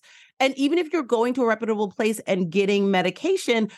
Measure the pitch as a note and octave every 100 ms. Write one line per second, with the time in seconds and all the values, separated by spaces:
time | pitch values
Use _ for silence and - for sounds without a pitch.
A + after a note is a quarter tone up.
0 | - - - - C4+ C4 C#4 E4+ D#4+ E4+
1 | A#3 A#3 A#3+ B3+ A#3 A3 A3+ G#3 G#3 -
2 | A3 G#3+ - F#3+ F3 F#3+ G3 G3+ G3 F#3
3 | F3 F3+ D#4+ F#4+ - A#3 G#3